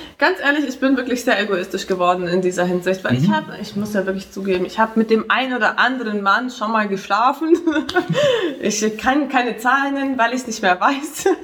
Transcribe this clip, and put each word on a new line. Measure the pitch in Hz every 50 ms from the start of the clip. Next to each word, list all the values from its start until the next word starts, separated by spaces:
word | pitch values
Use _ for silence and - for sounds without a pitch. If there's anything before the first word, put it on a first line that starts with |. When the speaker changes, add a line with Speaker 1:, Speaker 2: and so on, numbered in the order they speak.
| - - - -
Speaker 1:
Ganz | 285 330 381 -
ehrlich, | - 277 285 302 285 262
ich | 254 -
bin | 262 269 269
wirklich | 247 254 294 - 247 -
sehr | 254 214 196
egoistisch | 208 202 190 175 190 - - 196 -
geworden | - 190 180 180 180 180 185 180 170
in | 180 185
dieser | 180 180 180 175 180
Hinsicht, | 180 180 180 175 185 190 - -
weil | - -
ich | 127 156 208
Speaker 2:
Mhm. | -
Speaker 1:
hab, | - - - - -
ich | 208 - -
muss | 202 214 208 208
ja | 196 185
wirklich | 190 190 196 - -
zugeben, | - 196 196 196 185 180 180
ich | 185 - 220
hab | 220 220 -
mit | 220 220 220
dem | 220 220 - -
ein | 202 226 262 262 254
oder | 233 220 - - -
anderen | 214 247 262 254 233 214 208 208
Mann | 202 196 202 226 254 254
schon | - - 214 208
mal | 214 214 208 196
geschlafen. | 196 190 - - 196 208 240 262 277 277 320 320 339 330
<laughs> | - 320 294 302 - - - 359 - - - 523 587 539 480 440 381 311 262 -
Ich | - 208 202 - 214 220 214 -
kann | - 254 269 302 277 -
keine | 269 247 240 240 196 -
Zahlen | - 247 262 277 277 277 277
nennen, | 277 269 277 262 -
weil | 233 233 247
ich's | 254 247
nicht | 226 220 -
mehr | 202 185 180 180
weiß. | 202 262 277 269 302 - - - - 392 339 -